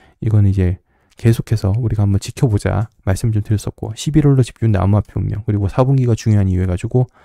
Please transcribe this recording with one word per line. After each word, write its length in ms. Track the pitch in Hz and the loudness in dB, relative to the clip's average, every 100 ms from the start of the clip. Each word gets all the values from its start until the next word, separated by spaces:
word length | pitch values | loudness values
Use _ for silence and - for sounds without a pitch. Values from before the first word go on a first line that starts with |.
| _ _ | _ _
이건 260 | 110 104 101 | 0 2 4
이제 320 | 95 90 87 _ _ _ - | 2 0 -2 _ _ _ -2
계속해서 560 | 117 113 - 110 98 110 | 2 2 0 -2 0 -2
우리가 240 | 117 104 | -2 0
한번 180 | 101 98 | 0 0
지켜보자 680 | - - 131 101 92 98 110 _ | -4 -2 0 0 0 -2 -4 _
말씀 280 | 98 95 117 | -4 -2 -2
좀 100 | 107 | -2
드렸었고, 500 | 107 107 - - 107 110 | -2 -4 -4 -10 -10 -8
십일월로 460 | 160 151 143 135 | -2 2 4 2
집중된 380 | 123 - 113 98 | 0 -2 -2 0
암호화폐 320 | 95 101 - - | 2 2 0 -4
운명, 260 | 98 104 107 | -4 -4 -4
그리고 220 | 104 98 | -2 -2
사 160 | - | 0
분기가 300 | 131 135 120 | 0 2 0
중요한 340 | 110 107 104 95 | 0 0 0 2
이유 140 | 92 | 0
해가지고 440 | 92 87 113 127 127 _ | -2 -4 -2 -2 -2 _